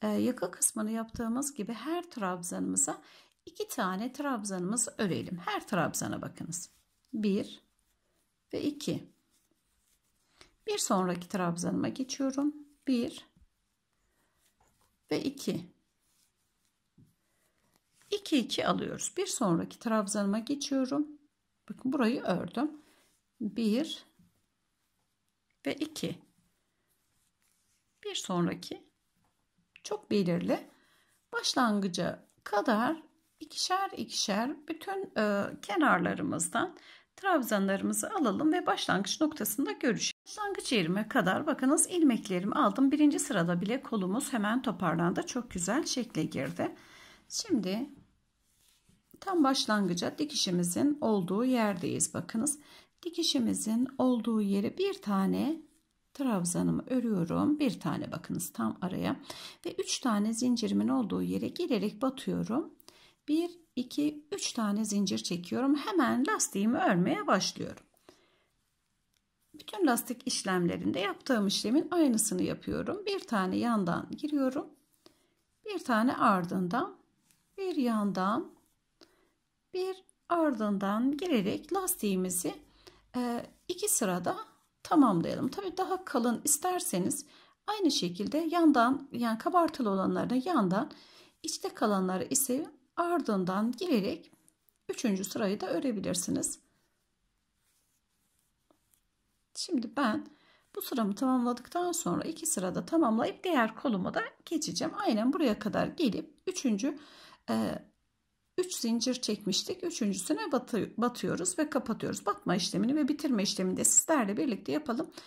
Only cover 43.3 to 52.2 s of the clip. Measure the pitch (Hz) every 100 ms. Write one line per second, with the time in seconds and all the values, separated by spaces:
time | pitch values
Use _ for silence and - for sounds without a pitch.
43.3 | 214 170 175 185 262 - 226 180 208 269
44.3 | 240 208 240 240 196 180 160 175 - 339
45.3 | 254 - 190 175 247 - - 233 - 156
46.3 | - 139 170 - - - - - - -
47.3 | - 453 294 185 202 285 - - _ _
48.3 | _ _ _ _ _ _ _ _ - -
49.3 | 359 269 269 - 214 190 175 - - 302
50.3 | - - 175 175 175 277 294 226 208 170
51.3 | 190 254 254 214 190 143 123 - -